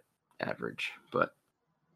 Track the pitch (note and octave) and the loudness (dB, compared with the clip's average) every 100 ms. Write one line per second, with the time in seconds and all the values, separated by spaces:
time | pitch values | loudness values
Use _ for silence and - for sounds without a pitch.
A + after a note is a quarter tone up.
0 | - _ _ - - - A1+ - - - | -12 _ _ -4 -2 -2 -4 -4 -6 -6
1 | - - - - _ _ _ _ _ | -2 2 2 0 _ _ _ _ _